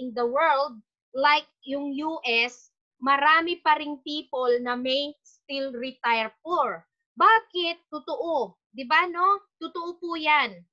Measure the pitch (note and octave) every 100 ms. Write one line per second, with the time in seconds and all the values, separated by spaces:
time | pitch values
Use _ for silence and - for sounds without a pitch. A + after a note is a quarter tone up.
0 | B3+ A3+ A#3+ C4+ E4 C#4 D4 A3 - _
1 | _ B3+ D4 D4+ - _ C4+ C#4+ C#4+ C#4
2 | D#4+ D#4+ B3 A#3 A#3+ - _ _ _ _
3 | B3+ C#4 D4 D#4+ E4 F4 D#4+ D4+ D4 C#4+
4 | D4+ D4+ D4+ B3+ B3 A#3+ B3 B3 B3+ C4+
5 | C#4+ D4 _ _ - C#4 C4+ A#3+ C4 B3+
6 | A#3 A3+ A3 - D#4+ E4+ A#3+ E3+ - _
7 | _ - F#4+ A4+ - F4+ E4+ E4+ _ D4+
8 | - G3 E4+ D4 G3 - _ A3 B3+ D#4
9 | F4+ E4+ F#4 G4+ - - E4 F4 E4+ F4
10 | E4+ E4 D4+ D4+ A#3 F3 -